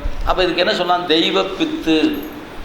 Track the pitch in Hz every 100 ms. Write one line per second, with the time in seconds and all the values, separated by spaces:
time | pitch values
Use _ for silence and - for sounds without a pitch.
0 | - - - 175 180 170 180 202 175 175
1 | 170 160 190 190 185 - 160 151 160 160
2 | 151 143 - - - -